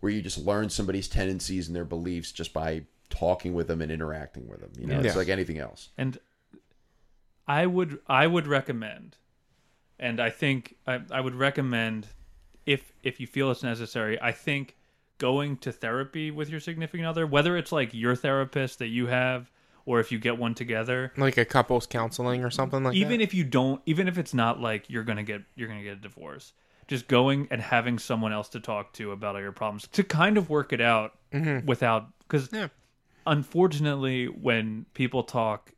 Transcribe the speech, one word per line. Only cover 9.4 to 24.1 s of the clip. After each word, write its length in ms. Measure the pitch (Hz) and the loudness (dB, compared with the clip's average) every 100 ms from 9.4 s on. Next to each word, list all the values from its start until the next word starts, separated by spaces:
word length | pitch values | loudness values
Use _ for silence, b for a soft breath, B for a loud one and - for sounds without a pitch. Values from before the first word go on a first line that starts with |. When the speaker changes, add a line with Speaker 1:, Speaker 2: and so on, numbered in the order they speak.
| _ _ _ _ _ _ | _ _ _ _ _ _
Speaker 2:
and 220 | 127 117 | -4 0
I 100 | 117 | 0
think 460 | - 151 135 - - - | 2 0 0 -2 -14 -4
I, 140 | 123 - | -4 -2
I 100 | 131 | -4
would 140 | 131 | -2
recommend, 720 | 123 135 139 135 120 113 110 107 - - - - - - | 0 0 2 0 0 0 -4 -8 -16 -20 -20 -20 -14 -2
if, 260 | 135 - _ | -2 -2 _
if 160 | - - | -6 -6
you 60 | 117 | -8
feel 240 | - 135 | -2 0
it's 120 | 123 | 0
necessary, 580 | 127 117 117 - 107 110 | -2 -6 -6 -4 -2 -2
I 120 | 120 | -2
think 440 | 113 - 143 135 _ _ _ _ _ | -2 -4 -4 -4 _ _ _ _ _
going 380 | 127 135 143 135 | 0 2 0 -4
to 140 | - | -8
therapy 580 | 113 117 120 139 160 156 | -8 -6 -4 -6 -6 -8
with 200 | 147 151 | -6 -8
your 100 | 156 | -8
significant 460 | 160 165 165 175 165 | -8 -8 -8 -4 -4
other, 180 | 165 160 | -2 4
whether 300 | 143 156 175 | 6 6 4
it's, 160 | - | 0
like, 220 | 160 123 | 0 0
your 200 | 117 117 | 0 2
therapist 640 | 123 147 135 131 - 131 - | 2 2 0 0 -2 -4 -4
that 80 | 117 | -4
you 180 | 117 120 | -2 0
have, 440 | 127 127 127 123 b b b - | 2 0 -2 -8 b b b 0
or 140 | 120 | 2
if 120 | 113 | 2
you 60 | 117 | 0
get 180 | 120 117 | 0 0
one 180 | 120 | 0
together. 580 | 117 120 110 113 127 131 - | -2 -2 -2 0 -2 -2 0
Speaker 3:
Like 220 | 135 - | 2 4
a 60 | 113 | 4
couples 400 | 139 117 123 - | 4 4 2 0
counseling 580 | 123 113 - 123 123 | -4 -4 -2 -2 0
or 60 | 123 | -2
something 340 | 120 131 135 | -2 0 0
like 100 | 131 | 2
Speaker 2:
Even 240 | 190 202 233 | 2 2 2
Speaker 3:
that? 60 | |
Speaker 2:
if 80 | 220 | 0
you 100 | 185 | 0
don't, 360 | 147 127 131 131 - | 2 2 2 0 0
even 220 | 156 | 0
if 100 | 185 | 0